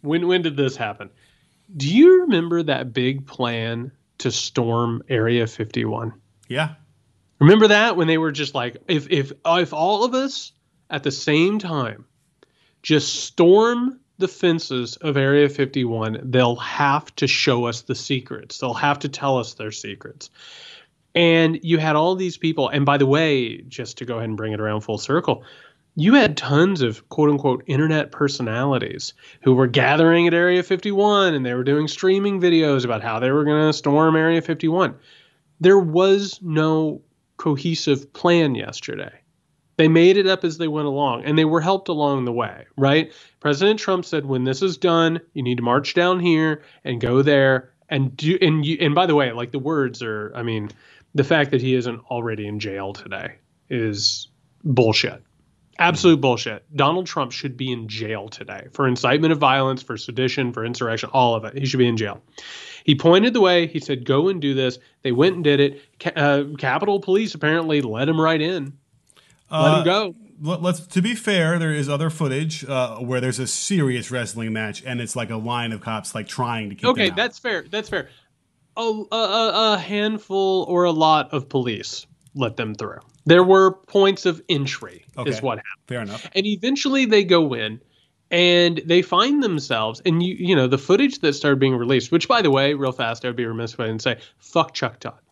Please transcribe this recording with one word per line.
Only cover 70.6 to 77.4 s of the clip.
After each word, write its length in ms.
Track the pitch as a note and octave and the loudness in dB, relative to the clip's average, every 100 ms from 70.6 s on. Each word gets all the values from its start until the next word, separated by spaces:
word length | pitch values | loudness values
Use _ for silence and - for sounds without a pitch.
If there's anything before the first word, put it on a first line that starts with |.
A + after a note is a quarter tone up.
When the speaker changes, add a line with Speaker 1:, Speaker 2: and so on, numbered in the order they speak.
Speaker 2:
let's, 240 | F3 F3 - | -2 -4 -4
to 140 | F#3 | -2
be 140 | F#3 A#3 | -2 -2
fair, 420 | - G3 D#3+ E3+ | -2 0 2 0
there 160 | E3 | -2
is 160 | D3+ C#3 | -2 -2
other 220 | C#3+ D#3+ | -2 -4
footage, 520 | D#3+ D3+ C3 D#3 D#3 C3+ | -2 -4 -2 -4 -8 -6
uh, 320 | C3+ B2 A2 | -4 -4 -6
where 220 | B2 B2+ | -4 -4
there's 200 | B2+ B2 | -2 -4
a 80 | B2+ | -6
serious 640 | - - G3 C#3 B2 A2+ | -6 -2 0 0 -2 -6
wrestling 420 | B2+ A2+ A2 A2 | -8 -8 -8 -8
match, 300 | A2 A2 G#2 B2+ | -6 -6 -10 -10
and 160 | B2 | -10
it's 140 | A#2 B2+ | -8 -8
like 160 | A#2 | -8
a 60 | A2+ | -8
line 340 | A2 A#2+ A#2 | -6 -6 -6
of 100 | A2 | -8
cops, 320 | F2 A2 F#2+ | -8 -10 -10
like, 140 | A#2 G#2 | -12 -12
trying 420 | - A#2+ A#2 G#2+ | -8 -6 -6 -8
to 60 | G2+ | -6
keep 100 | A#3 | -4
Speaker 1:
Okay, 200 | B3+ G3 | 0 -2
Speaker 2:
them 80 | |
out. 40 | F3 | -2
Speaker 1:
that's 220 | A#3+ - | -6 -6